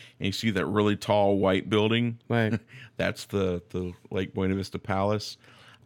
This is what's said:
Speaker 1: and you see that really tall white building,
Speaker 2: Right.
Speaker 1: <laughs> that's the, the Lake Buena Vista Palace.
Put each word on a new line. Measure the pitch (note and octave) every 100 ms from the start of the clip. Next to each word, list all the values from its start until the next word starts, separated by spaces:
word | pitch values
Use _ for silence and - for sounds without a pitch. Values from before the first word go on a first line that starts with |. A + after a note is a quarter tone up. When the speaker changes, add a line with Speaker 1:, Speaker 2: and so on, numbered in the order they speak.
| - -
Speaker 1:
and | G2
you |
see | - A2+
that | F#2 D#2
really | G#2 G#2 G#2
tall | - G#2 G2+ G2
white | F#2+ F#2+ -
building, | G#2+ A2 A#2 A#2+ A#2 -
Speaker 2:
Right. | A#2 A2 A2 - -
Speaker 1:
<laughs> | - -
that's | F#2 - -
the, | G2+ F#2 F2 -
the | F2+ F2+ F2 -
Lake | G2+ F#2+
Buena | G2 F#2+
Vista | F#2+ F#2+ F#2+
Palace. | - F#2+ G2+ G#2+ - - - - - -